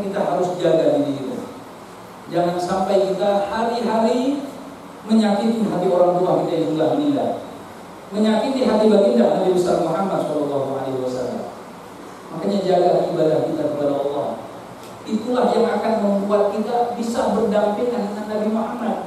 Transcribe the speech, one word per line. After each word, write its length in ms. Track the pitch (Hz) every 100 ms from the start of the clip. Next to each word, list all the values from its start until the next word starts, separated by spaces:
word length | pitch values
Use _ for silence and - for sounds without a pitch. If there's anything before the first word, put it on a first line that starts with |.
| 196
kita 140 | 202
harus 260 | - 175 180 175
jaga 240 | 170 160 - -
diri 120 | 139 139
kita. 200 | - - - - - - - - - - -
Jangan 280 | 170 175 175
sampai 480 | 175 - 190 196 -
kita 400 | - 202 202 202
hari-hari 960 | 220 233 240 226 226 226 254 277 294 - - - - - - 214
menyakiti 560 | 220 208 202 226 226 190
hati 220 | 175 190
orang 320 | 180 180 180
tua 240 | 180 - -
kita 80 |
yang 140 | 160 151 156
sudah 100 | 156
meninggal, 360 | 139 147 135 117 - - - - - - - -
menyakiti 480 | 196 214 220 269 254 220
hati 160 | 214 220
baginda 560 | 202 202 233 - 196
Nabi 160 | 185 180
besar 240 | - -
Muhammad 400 | 160 160 196 160
Shallallahu 480 | 147 147 143 139 131 135
Alaihi 240 | 135 131
Wasallam. 480 | 127 127 120 110 - - - - - - - - -
Makanya 300 | 165 175 196
jaga 300 | 180 175 170 - -
ibadah 300 | - - 123 -
kita 140 | 151 147
kepada 200 | 143 143
Allah. 340 | 139 139 113 113 113 - - - - - - -
Itulah 360 | 214 247 247 -
yang 160 | 226 208
akan 280 | 202 220 220 202
membuat 480 | 196 202 202 202
kita 400 | 214 214 240 240
bisa 400 | - 226 247 220
berdampingan 800 | 202 202 208 208 226 240 214 202
dengan 120 | 208 214
Nabi 180 | 214 214
Muhammad. 420 | 226 226 - 220 196